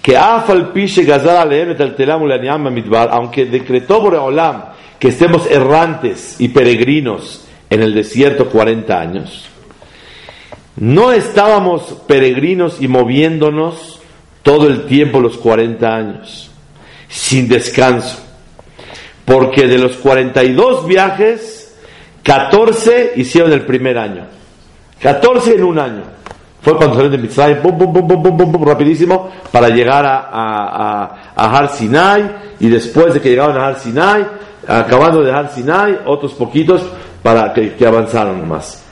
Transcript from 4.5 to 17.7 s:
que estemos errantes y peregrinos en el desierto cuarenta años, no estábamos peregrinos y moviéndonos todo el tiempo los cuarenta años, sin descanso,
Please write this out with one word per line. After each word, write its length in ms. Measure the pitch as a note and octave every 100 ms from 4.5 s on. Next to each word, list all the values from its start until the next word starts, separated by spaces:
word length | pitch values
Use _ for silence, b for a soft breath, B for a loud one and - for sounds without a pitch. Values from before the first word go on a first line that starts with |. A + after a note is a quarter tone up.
| A#2 - B B B
que 100 | B2+
estemos 380 | A#2 E3+ E3 E3
errantes 880 | D3 C3 D#3 E3+ D3+ A#2 F#2 - -
y 100 | B2
peregrinos 960 | C3 B2 A#2 B2 D3+ C3 F#2 - - b b _
en 120 | G#2+
el 120 | A2
desierto 560 | G#2+ G#2+ A#2 C#3 - A#2
cuarenta 500 | A2 A2 A2+ G#2+ F#2
años, 460 | E2 F#2+ - - - - - B B B B B B B B B B -
no 340 | A2 D3+ B3
estábamos 720 | A#3 - G3+ G#3 G#3 F#3 E3 - C#3+ -
peregrinos 760 | C#3 C3 B2+ D#3+ F#3 E3+ -
y 60 | C3+
moviéndonos 1120 | B2+ A#2+ C3+ D#3+ D#3+ D3+ D3+ E3 E3 - - b b _ _
todo 240 | C#3+ D3+ D3
el 180 | A#2+
tiempo 340 | - C#3 D3 C3
los 160 | A#2
cuarenta 580 | - A#2 A2 A2+ A2+ A2+
años, 560 | A2 G#2+ - - - - - - - B B B
sin 400 | - - C3 A#2+
descanso, 680 | B2 A#2+